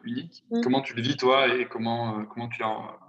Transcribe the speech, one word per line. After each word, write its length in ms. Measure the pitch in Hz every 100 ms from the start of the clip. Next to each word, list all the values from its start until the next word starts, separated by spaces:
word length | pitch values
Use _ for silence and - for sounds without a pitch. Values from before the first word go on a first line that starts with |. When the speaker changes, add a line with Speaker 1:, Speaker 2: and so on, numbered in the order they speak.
Speaker 1:
uniques. 400 | 117 123 - - -
Speaker 2:
Mm. 120 | 233
Speaker 1:
Comment 180 | 240 135
tu 140 | -
le 80 | 117
vis, 160 | 120 143
toi, 360 | 127 135 131
et 120 | 127 123
comment, 520 | 117 117 117 117 107
euh, 20 |
comment 240 | 107 - 117
tu 100 | -
l'as, 400 | 110 110 110 -